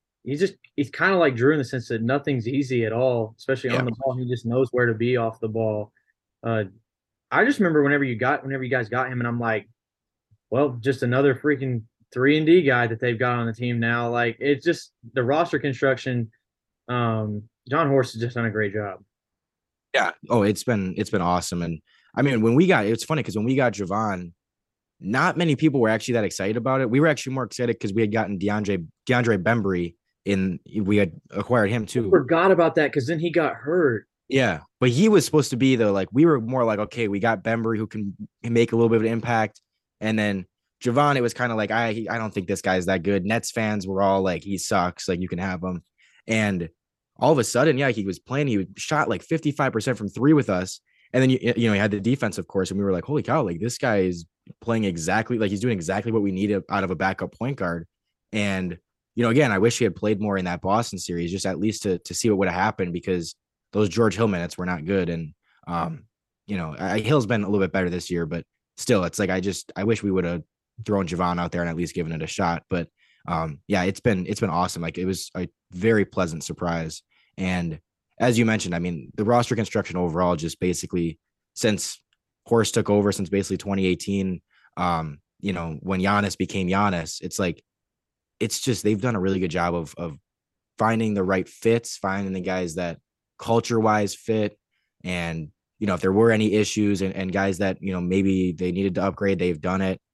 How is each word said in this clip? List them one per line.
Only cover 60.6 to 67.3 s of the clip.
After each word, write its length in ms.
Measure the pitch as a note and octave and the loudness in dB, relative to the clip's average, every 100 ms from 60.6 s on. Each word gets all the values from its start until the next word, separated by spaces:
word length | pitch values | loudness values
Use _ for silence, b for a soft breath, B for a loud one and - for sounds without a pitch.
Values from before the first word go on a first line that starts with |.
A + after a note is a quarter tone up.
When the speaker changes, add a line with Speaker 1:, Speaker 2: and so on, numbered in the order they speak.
Speaker 2:
Boston 380 | F#2 G#2+ A#2 F#2 | 0 0 0 -6
series, 320 | - F2 E2+ | -6 -4 -4
just 140 | F#2+ G2 | -4 -4
at 140 | E2+ | -2
least 240 | G#2+ G#2 | -2 -2
to, 140 | G2+ F2+ | -2 -2
to 140 | - | -4
see 160 | - A2+ | -2 0
what 100 | G2 | 2
would 100 | F#2+ | 2
have 120 | F2 | 2
happened, 300 | G#2 - F2+ | 0 0 -4
because 420 | F2 F#2+ F2+ D#2+ - _ _ _ | -4 -2 -4 -4 -12 _ _ _
those 160 | G2+ G#2 | 0 0
George 260 | F#2 A2+ F#2+ | 2 2 2
Hill 120 | A2+ | 0
minutes 300 | F2+ E2+ - | 0 -4 -6
were 80 | F2+ | -4
not 200 | F2 D#2+ | -4 -2
good. 240 | G2 E2+ | 0 0
And, 240 | E2+ D#2 - _ _ - | -4 -8 -14 _ _ -8
um, 380 | E2+ E2 - - _ _ _ - | -4 -4 -8 -16 _ _ _ -8
you 100 | G2 | -6
know, 200 | D#2+ D2 | -6 -6
I, 220 | F#2 G#2 | -4 -2
Hill's 260 | G#2+ D3 | 2 2
been 180 | G#2+ | 2